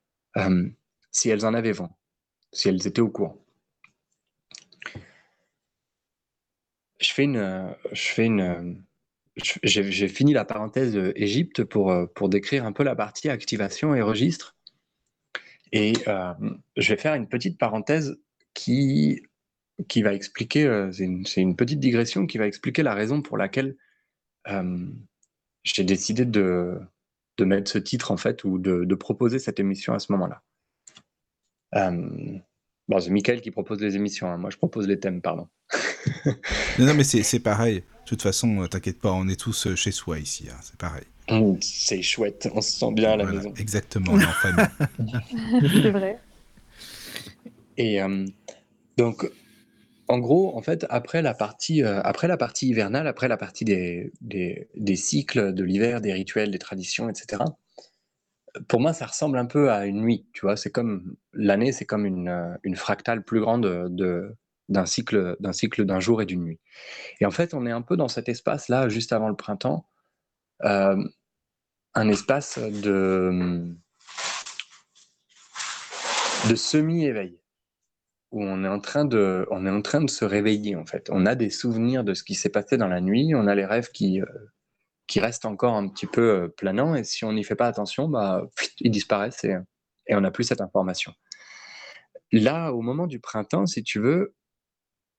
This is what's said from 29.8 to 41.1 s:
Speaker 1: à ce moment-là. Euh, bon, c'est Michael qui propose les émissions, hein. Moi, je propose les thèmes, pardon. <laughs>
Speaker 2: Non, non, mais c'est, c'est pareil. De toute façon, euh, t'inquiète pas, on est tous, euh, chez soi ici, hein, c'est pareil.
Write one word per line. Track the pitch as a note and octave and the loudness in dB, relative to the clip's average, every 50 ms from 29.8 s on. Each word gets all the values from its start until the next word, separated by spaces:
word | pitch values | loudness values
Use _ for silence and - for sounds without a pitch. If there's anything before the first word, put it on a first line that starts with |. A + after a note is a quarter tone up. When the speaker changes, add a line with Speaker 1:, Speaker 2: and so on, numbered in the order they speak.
| - - A2+ | -4 -4 -4
Speaker 1:
à | G2+ | -2
ce | - - | -2 -2
moment-là. | G2+ F#2+ F2 F#2 - - _ _ _ _ _ _ _ _ _ - - - _ _ _ _ _ _ _ _ _ _ _ _ _ _ - | 0 0 0 -2 -6 -10 _ _ _ _ _ _ _ _ _ -20 -20 -20 _ _ _ _ _ _ _ _ _ _ _ _ _ _ 0
Euh, | G#2 F#2+ F#2 F2 E2+ - - D2+ - - - - G3 - _ _ _ _ _ _ _ _ | 0 0 0 0 -2 -4 -6 -8 -8 -8 -10 -10 -12 -14 _ _ _ _ _ _ _ _
bon, | - G#2 F#2 | 0 0 2
c'est | F2 F2+ | 2 2
Michael | G2 G#2 G2 A#2+ B2 A#2+ | 2 2 2 2 0 0
qui | A#2+ A2+ | -2 -8
propose | - G#2+ G2 G#2+ A2 G2+ | -6 -6 -6 -4 -4 -2
les | G#2+ G2+ G2 | -2 0 0
émissions, | G2+ G#2 G2 G2 - F#2+ | 0 -2 -2 -4 -4 -6
hein. | F2+ F2 | -6 -4
Moi, | F2 F#2 G#2 | -6 -6 -8
je | - | -4
propose | - - - - A2+ G2+ | -2 -2 0 0 0 0
les | G2 G2 G2 | 0 0 0
thèmes, | - F#2+ F2+ F2+ | 0 -2 -4 -2
pardon. | - E2+ E2 E2 - - _ _ _ - | -4 -4 -4 -4 -6 -12 _ _ _ -6
<laughs> | - - - - - - - - - - - C#3+ A#2 - - - - - - - - | -4 -4 -2 -4 -6 -4 -4 -4 -4 -2 0 -2 -2 -2 -4 -4 -4 -2 -2 0 2
Speaker 2:
Non, | - B2+ | 4 6
non, | C#3+ D3+ | 6 8
mais | D3 C#3 | 6 6
c'est, | C#3+ - A2 G2+ | 4 4 2 2
c'est | - - A2+ | 2 0 0
pareil. | - A2 G#2 G#2+ A#2 A2+ G#2 F2+ | 2 2 2 2 2 2 2 0
De | - - - - - - | -4 -10 -18 -18 -10 -8
toute | A#2 - | -6 -2
façon, | - G2 F#2+ - - A#2 G#2+ G2 | 0 0 0 2 2 2 2 0
euh, | F2+ | 0
t'inquiète | E2+ - F2+ - F#2+ F2+ - | -2 -4 -4 -4 -6 -4 -2
pas, | - G2+ | 0 0
on | F#2 F#2 F#2 | 0 2 0
est | F#2+ F#2+ - | 0 -2 -2
tous, | - A#2 A2+ - - | -4 -4 -4 -2 -2
euh, | G2+ F#2 | -2 -2
chez | - - G2+ | -2 -2 -2
soi | - - - F2 D#2+ D#2 | -2 -4 -4 -6 -6 -6
ici, | D2 - - - - - | -6 -8 -8 -10 -10 -12
hein, | B1+ - | -16 -16
c'est | - - - | -18 -18 -14
pareil. | - F#2 E2 D2 C#2+ - - | -10 -10 -8 -8 -10 -14 -18